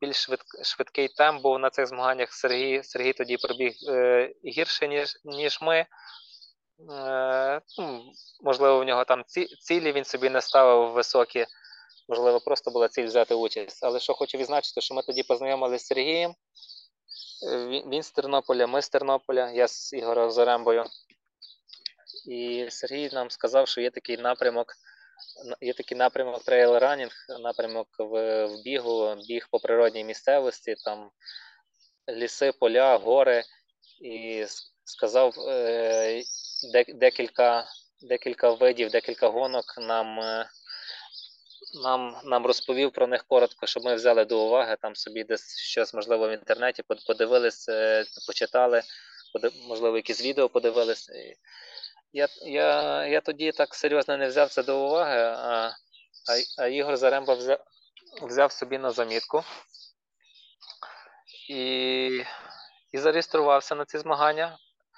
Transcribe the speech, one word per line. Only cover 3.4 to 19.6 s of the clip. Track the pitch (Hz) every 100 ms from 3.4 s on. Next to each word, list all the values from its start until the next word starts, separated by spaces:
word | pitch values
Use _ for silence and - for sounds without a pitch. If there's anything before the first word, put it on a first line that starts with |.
| - 127 127 110 -
е, | 127 123 123 127 -
гірше, | 160 127 165 - 147
ніж, | 143 147 -
ніж | 151 143 147 -
ми. | 160 165 165 - - - - - - _ _ _ 160
Е, | 143 135 131 131 131 135 147 - -
ну, | 170 123 123 - - -
можливо, | 139 131 139 135
в |
нього | 131 123
там | 127 127 -
ці-, | - -
цілі | - - 170 160
він | 139
собі | 131 131 131
не | 131
ставив | - 135 131 120 117
високі. | 120 117 131 120 127 117 - - - _ _ -
Можливо, | 120 123 120
просто | - 139 -
була | 120 113
ціль | - 117
взяти | 120 117
участь. | 117 113 - 98 -
Але | 131 123
що | -
хочу | 135 139 131
відзначити, | 127 143 - -
що | -
ми | 131
тоді | 131 127
познайомилися | 131 123 135 135 131 123
з | -
Сергієм. | 131 135 165 170 175 _ _ - - - _ _ - - - -
Е, | 127 123
він, | 135 139
він | 143
з | 160
Тернополя, | - 139 139 - 127 120
ми | 131
з | -
Тернополя, | 139 139 135 - 127 123
я | 120